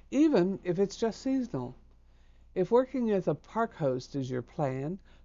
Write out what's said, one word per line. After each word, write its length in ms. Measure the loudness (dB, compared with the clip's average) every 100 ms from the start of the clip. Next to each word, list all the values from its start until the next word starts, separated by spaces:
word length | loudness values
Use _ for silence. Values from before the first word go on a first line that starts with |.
| -4
even 480 | 2 4 6 2 0
if 160 | -4 0
it's 160 | -2 0
just 260 | -4 -2
seasonal. 540 | -2 -2 -2 -4 -6 -12 -20 -20 -20 -20 -20 -20 -8 -2
If 160 | 2
working 400 | 4 2 -2 0
as 160 | 2 0
a 80 | -4
park 400 | -4 -2 -2 0
host 400 | -2 -2 -4 -6
is 160 | -4
your 100 | -4
plan, 580 | -6 -4 -2 -2 -6 -8 -12 -20